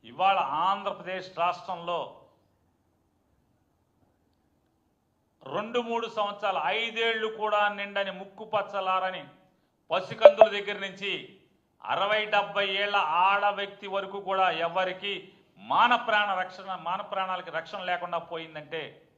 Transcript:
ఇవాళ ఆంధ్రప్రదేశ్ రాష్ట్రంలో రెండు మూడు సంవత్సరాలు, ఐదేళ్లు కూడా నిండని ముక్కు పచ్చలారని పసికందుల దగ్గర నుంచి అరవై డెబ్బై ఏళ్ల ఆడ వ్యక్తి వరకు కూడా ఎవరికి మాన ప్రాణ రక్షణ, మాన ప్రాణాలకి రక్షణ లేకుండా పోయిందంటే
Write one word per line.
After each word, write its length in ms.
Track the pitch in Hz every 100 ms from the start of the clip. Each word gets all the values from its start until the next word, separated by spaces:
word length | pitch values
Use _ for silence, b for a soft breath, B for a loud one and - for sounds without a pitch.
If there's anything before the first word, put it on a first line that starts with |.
| -
ఇవాళ 280 | 131 185 190 139 147 180
ఆంధ్రప్రదేశ్ 640 | 202 202 - 165 185 - -
రాష్ట్రంలో 560 | 170 175 - 175 170 170 131 - - _ _ _ _ _ _ _ _ _ _ _ _ _ _ _ _ _ _ _ _ _ _ _ _ _ _ _ _ _ _ _ 131 156
రెండు 240 | 220 240 233
మూడు 200 | 233 233 220
సంవత్సరాలు, 420 | 202 202 208 185 156 214
ఐదేళ్లు 480 | 226 226 226 226 220 220
కూడా 220 | 214 208 208 202
నిండని 340 | 202 202 196 185
ముక్కు 260 | 196 - 220
పచ్చలారని 680 | 214 196 196 185 185 185 180 139 - _ _ _ _ _
పసికందుల 560 | 175 185 226 220 196 220 202
దగ్గర 200 | 196 202 196
నుంచి 260 | 190 196 170 - - _ _ _ _
అరవై 400 | 107 147 196 214 214 208
డెబ్బై 320 | 202 202 196 190
ఏళ్ల 140 | 202 202 156 165 185
ఆడ 200 | 202 202 196
వ్యక్తి 280 | 196 202 202 196
వరకు 240 | 190 196 175
కూడా 180 | 190 185 160 170
ఎవరికి 460 | 180 185 185 202 196 - - _ _ 104
మాన 240 | 151 233 240 233
ప్రాణ 220 | 214 208 190
రక్షణ, 280 | 185 - 190 180 165
మాన 140 | 190 208
ప్రాణాలకి 400 | 196 185 185 170 156
రక్షణ 220 | 165 202 180
లేకుండా 280 | 175 175 170 165
పోయిందంటే 500 | 165 160 156 147 165 135 - _